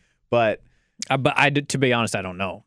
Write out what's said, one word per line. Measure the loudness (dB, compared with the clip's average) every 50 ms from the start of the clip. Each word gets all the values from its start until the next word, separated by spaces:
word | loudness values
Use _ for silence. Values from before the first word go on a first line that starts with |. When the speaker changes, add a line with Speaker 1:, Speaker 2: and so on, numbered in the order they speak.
| _ _ _ _ _ _
Speaker 1:
But | 0 2 2 2 0 -4 -10 _ _ _ _ _ _ -16 -6 -4
Speaker 2:
Uh, | -2
but | 0 0 0 2
I | 4 2 4
d-, | 2 0
to | -2 -2 -2
be | 0 2 2 2
honest, | 2 0 0 -2
I | -4
don't | -6 -8 -6
know. | -6 -6 -6 -6 -10 -14